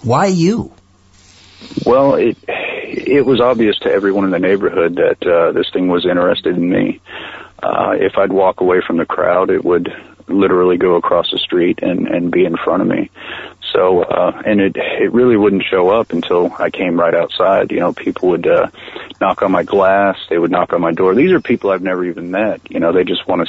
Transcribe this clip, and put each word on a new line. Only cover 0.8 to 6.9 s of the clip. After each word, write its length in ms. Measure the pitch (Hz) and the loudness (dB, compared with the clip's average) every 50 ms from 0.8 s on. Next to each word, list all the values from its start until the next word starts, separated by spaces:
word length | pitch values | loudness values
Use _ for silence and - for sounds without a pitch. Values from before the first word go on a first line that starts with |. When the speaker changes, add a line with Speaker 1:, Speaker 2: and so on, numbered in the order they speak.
| _ _ _ _ _ _ _ _ _ - - - - - - - - - - - - | _ _ _ _ _ _ _ _ _ -20 -20 -20 -20 -20 -20 -20 -20 -12 -10 -4 0
Speaker 2:
Well, 280 | - 120 135 139 139 - | 2 2 4 4 2 2
it, 220 | - - 117 - - _ | 2 0 0 -2 -4 _
it 800 | - - - - - - - - - - - - - 135 147 131 | -10 -10 -8 -8 -10 -10 -10 -10 -10 -10 -6 -2 0 2 2 4
was 160 | 135 - 110 | 4 2 2
obvious 380 | 120 123 127 113 113 104 98 - | 2 2 2 2 2 0 0 0
to 100 | - - | -2 0
everyone 340 | 73 98 101 98 95 101 98 | 0 2 2 2 0 0 0
in 60 | 95 | 0
the 80 | 90 85 | 0 0
neighborhood 580 | 92 92 98 98 104 87 87 90 85 85 87 | 2 2 2 2 0 0 0 0 0 0 2
that, 300 | - 85 - - - - | 2 0 0 0 0 0
uh, 260 | 90 85 85 82 80 | 2 2 4 2 2
this 180 | - - - - | 2 0 -2 -2
thing 160 | - 95 90 90 | -2 -2 0 0
was 160 | 87 87 87 | 0 0 0
interested 500 | 90 90 90 87 90 87 - - - 90 | 0 0 2 2 0 0 0 -2 -2 -2
in 120 | 90 87 87 | 0 0 0
me. 320 | 92 98 101 101 | 0 0 0 -2